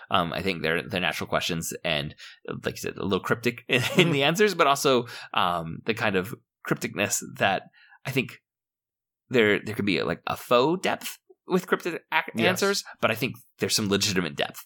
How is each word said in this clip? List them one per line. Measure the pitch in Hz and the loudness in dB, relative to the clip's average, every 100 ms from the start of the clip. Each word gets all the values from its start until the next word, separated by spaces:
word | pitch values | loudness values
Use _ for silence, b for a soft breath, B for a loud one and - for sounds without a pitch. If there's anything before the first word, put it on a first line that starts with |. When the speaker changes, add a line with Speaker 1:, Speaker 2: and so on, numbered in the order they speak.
| B | B
Speaker 1:
Um, | 95 85 | 0 0
I | 76 | -2
think | 95 82 | -2 -2
they're, | 78 82 - | 0 0 -2
they're | 92 | -2
natural | 85 - 92 | -2 -2 -2
questions | 78 - 82 80 - | -2 -2 -4 -4 -6
and, | 85 76 73 - B B - - | -2 -2 -4 -10 B B -10 -6
like | - - | -6 -6
you | |
said, | 87 - | -8 -4
a | |
little | 95 92 | -2 0
cryptic | - 117 120 117 - | 0 -2 -2 -4 -2
<laughs> | |
in, | 123 - - | 0 2 4
in | 170 | 4
the | 139 | 4
Speaker 2:
Mm-hmm. | 143 | 2
Speaker 1:
answers, | 170 208 | 4 2
but | 175 143 | 4 4
also, | 139 147 123 117 B B | 4 4 4 2 B B
um, | - 107 87 82 92 - | 0 0 0 -4 -6 -4
the | 113 | 0
kind | 113 95 | 0 0
of | 95 - _ _ - | -2 -8 _ _ -4
crypticness | 156 117 101 104 - - 127 | -4 -4 -2 -2 -2 -6 0
that | 104 92 - b b b 135 | 2 2 -4 b b b -4
I | |
think | 131 - - _ _ _ _ _ _ _ _ - | -2 -2 -6 _ _ _ _ _ _ _ _ 0
there, | 120 104 98 | 4 6 4
there | 110 | 0
could | 104 101 | -2 0
be, | 78 | 2
like, | 57 85 - | 0 -2 -4
a | - | -6
faux | - 123 143 185 | 2 4 4 0
depth | - 233 - - _ _ - | -2 -2 -6 -12 _ _ -2
with | 185 - | -2 0
cryptic | 185 180 160 - | -2 -2 -8 -2
ac- | 160 - - | -2 -2 0
Speaker 2:
Yes. | 175 | 2
Speaker 1:
answers, | 185 196 196 - B | 2 0 0 -6 B
but | 113 | -2
I | 113 | 0
think | 127 113 - - | -4 -6 -16 -6
there's | 98 - | -2 0
some | 104 | 2
legitimate | 101 101 92 82 71 | 2 2 0 -2 -2
depth | - - | -6 -6